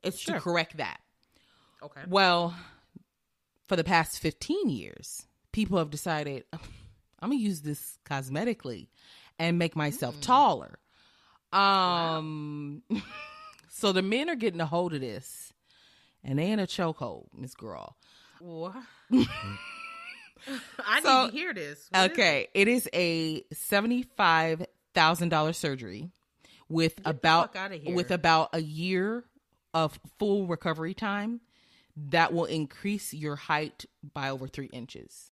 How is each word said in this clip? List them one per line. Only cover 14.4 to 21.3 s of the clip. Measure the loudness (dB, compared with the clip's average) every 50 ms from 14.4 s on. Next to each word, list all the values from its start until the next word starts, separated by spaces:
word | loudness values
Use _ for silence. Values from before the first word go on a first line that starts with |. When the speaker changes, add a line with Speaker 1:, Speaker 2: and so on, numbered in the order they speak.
| -2 -2 0 -2
Speaker 1:
a | -4
hold | -2 0 0 0 0 -2
of | -4
this, | -6 -6 -8 -10 -12 -14 -18 -18 -18 -20 _ _ _ _ _ _ _ _ _ _ _ _ _ _ _
and | -2 -2 0
they | 0 0
in | 0 0
a | -2 -2
chokehold, | -2 -2 -2 -2 -2 -4 -8 -8 -8 -12 -16 -20 _
Miss | -14 -14 -14 -14
Girl. | _ -14 -12 -12 -12 -14 -16 -18 _ _ _ _ _ _ _ _ -20
Speaker 2:
What? | -18 -14 -10 -10 -10 -10 -10 -14 -18 -18 -20
Speaker 1:
<laughs> | _ _ _ 4 4 4 4 0 -8 -8 -10 -10 -12 -14 -16 -16 -16 -16 -16 -16 -16 -16 -18 -18 -20 -20 -20 _ -20 -12 -10 -10 -10 -10 -14 -14 -10 -2
Speaker 2:
I | 2 2 4
Speaker 1:
So, | 6 6 6 6 6
Speaker 2:
need | 4